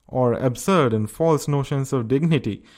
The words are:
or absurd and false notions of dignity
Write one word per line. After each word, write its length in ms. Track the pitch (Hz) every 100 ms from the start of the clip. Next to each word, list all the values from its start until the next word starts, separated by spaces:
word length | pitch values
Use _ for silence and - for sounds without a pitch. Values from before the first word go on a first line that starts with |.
| _
or 280 | 131 123
absurd 580 | 117 131 117 - 185 131
and 180 | 110 107
false 380 | - 165 147 -
notions 420 | 143 131 139 131
of 160 | 131 113
dignity 560 | 135 165 156 113 95 -